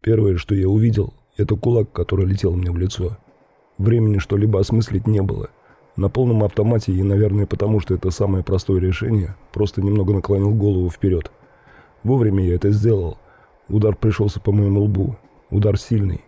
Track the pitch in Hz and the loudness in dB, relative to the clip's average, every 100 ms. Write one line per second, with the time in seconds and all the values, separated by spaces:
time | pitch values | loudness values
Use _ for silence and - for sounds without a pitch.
0 | - 110 101 90 - 98 95 107 117 107 | 2 2 2 0 -2 0 2 2 2 0
1 | - - _ - 104 104 120 117 104 - | -4 -8 _ -4 -2 0 0 0 -2 -4
2 | 87 95 95 95 95 90 87 87 92 - | -4 0 0 0 0 0 -2 -2 -4 -4
3 | 92 107 _ _ _ _ _ - 101 117 | -8 -8 _ _ _ _ _ -2 0 2
4 | 110 101 - 101 107 95 98 113 110 95 | 2 0 0 0 2 0 2 0 0 -2
5 | 110 107 98 98 101 _ _ _ _ - | 0 0 0 -4 -10 _ _ _ _ -4
6 | 98 - 127 110 104 - 107 117 104 92 | -2 0 0 2 0 0 0 0 0 0
7 | 98 98 107 101 101 - 101 107 - 92 | 2 2 2 2 -2 -2 0 0 0 -2
8 | 95 90 101 95 - 95 - 95 92 85 | -2 -2 -2 -2 -2 -4 0 0 0 -2
9 | 117 107 90 - - - 104 - 98 104 | -2 -2 -2 -10 -14 -4 -4 -2 0 0
10 | 95 98 - 98 101 110 104 92 90 - | 0 -2 0 0 2 2 0 0 -2 -2
11 | 98 90 - _ - _ _ - _ _ | -2 -2 -4 _ -20 _ _ -20 _ _
12 | 107 131 110 98 92 87 101 104 110 104 | -2 2 2 2 0 0 2 2 2 0
13 | 85 - - _ _ _ - 101 107 98 | -2 -10 -20 _ _ _ -4 0 0 0
14 | 110 104 104 - - 104 101 98 104 95 | -2 0 -2 -2 0 0 2 2 0 0
15 | 95 117 _ _ _ 101 104 101 - 113 | -4 -6 _ _ _ 0 2 0 -2 -2
16 | 98 82 | -2 -6